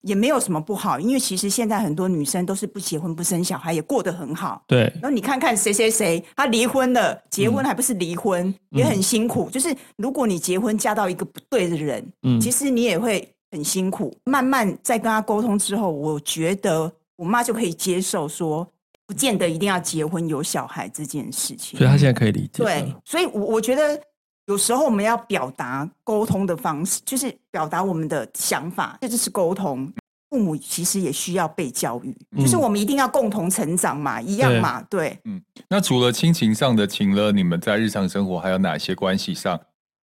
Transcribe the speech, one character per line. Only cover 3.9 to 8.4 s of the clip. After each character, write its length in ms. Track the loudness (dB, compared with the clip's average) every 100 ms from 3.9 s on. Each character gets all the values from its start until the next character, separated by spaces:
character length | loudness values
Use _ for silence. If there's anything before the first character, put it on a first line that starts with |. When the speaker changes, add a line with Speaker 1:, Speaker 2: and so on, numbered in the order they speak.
| -2
Speaker 1:
得 100 | 0
很 220 | -6 -8
好。 280 | -6 -6 -8 2
Speaker 2:
对。 260 | 4 4 0
Speaker 1:
然 20 |
后 80 | -2
你 100 | -2
看 180 | 0 0
看 180 | 2 2
谁 160 | 0
谁 180 | 2 2
谁， 320 | 2 2 0 -4
他 120 | -2 2
离 200 | 2 2
婚 260 | 2 4
了， 280 | 4 2 -2 _
结 180 | 0 2
婚 160 | 2
还 100 | 0
不 80 | 0
是 120 | -2
离 220 | -2 -4 -2
婚， 300 | 0 0